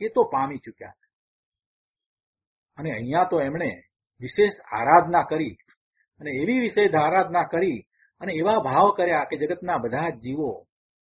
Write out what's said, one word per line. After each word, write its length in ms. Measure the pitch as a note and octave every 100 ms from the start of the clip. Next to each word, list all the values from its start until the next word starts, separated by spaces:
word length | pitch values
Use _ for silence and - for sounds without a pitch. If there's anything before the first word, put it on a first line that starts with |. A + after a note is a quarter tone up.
એ 80 | G#3+
તો 160 | A#3+
પામી 340 | A3+ - C#3 C#3
ચૂક્યા. 360 | A2+ - G2 - _ _ _ _ _ _ _ _ _ _ _ _ _ _ _ _ _ -
અને 140 | D#3
અહીંયા 340 | A2 A#2+ D#3+
તો 160 | F#3 E3
એમણે 420 | C#3 E3 D3 - _ _ _ -
વિશેષ 320 | B2 - G#3 - -
આરાધના 500 | G#2+ B2+ F3 E3 F3
કરી, 340 | C#3 D#3+ C3 - _ _ _ _ _ -
અને 100 | D3
એવી 280 | C3 F3 B3+
વિશેષ 360 | A3+ G#3+ G3
આરાધના 480 | D#3 D3+ F#3 F3+ F3
કરી, 380 | D#3 E3 F#3+ A2+ - _ _ -
અને 120 | F#3+
એવા 260 | D#3+ F#3 A3
ભાવ 320 | C3 C#3+ G3+
કર્યા 340 | G3+ F3 D3+
કે 120 | C#3 C#3+
જગતના 400 | D3 - F3+ D3
બધા 320 | A2+ C3 E3
જ 60 |
જીવો 520 | A2 B2 C#3+ C#3 F#2 - _ _ _